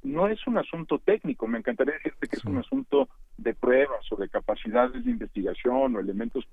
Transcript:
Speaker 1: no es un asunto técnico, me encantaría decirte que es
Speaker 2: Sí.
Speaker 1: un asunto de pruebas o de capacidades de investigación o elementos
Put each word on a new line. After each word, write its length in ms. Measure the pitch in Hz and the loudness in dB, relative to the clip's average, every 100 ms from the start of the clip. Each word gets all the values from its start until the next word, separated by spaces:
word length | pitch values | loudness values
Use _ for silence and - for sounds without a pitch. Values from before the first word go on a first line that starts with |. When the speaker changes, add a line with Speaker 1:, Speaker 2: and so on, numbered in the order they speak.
Speaker 1:
no 260 | 139 151 196 | -4 2 2
es 180 | 220 - | 2 0
un 120 | 214 | 0
asunto 400 | - 170 160 - | 0 -4 -2 0
técnico, 500 | - 214 156 123 113 | 4 2 2 -4 -2
me 100 | 117 | -2
encantaría 360 | 123 117 131 | -2 2 0
decirte 340 | - - - - | 0 -6 -6 -4
que 80 | - | -4
es 60 | |
Speaker 2:
Sí. 60 | 104 | -2
Speaker 1:
un 100 | 254 | -4
asunto 500 | - 269 262 - 254 - - - | -2 -4 2 2 2 -2 -18 -6
de 160 | - | -4
pruebas 500 | - 127 131 139 113 - | 0 4 4 4 0 -4
o 40 | 104 | -4
de 120 | 95 | -2
capacidades 720 | - - 107 110 120 123 127 | -2 -2 -4 0 2 2 2
de 60 | 123 | -2
investigación 880 | 113 107 101 95 92 123 127 135 107 | -2 -4 -4 -2 0 0 2 2 0
o 20 | |
elementos 460 | 95 98 117 131 - | -2 -4 -4 -6 -2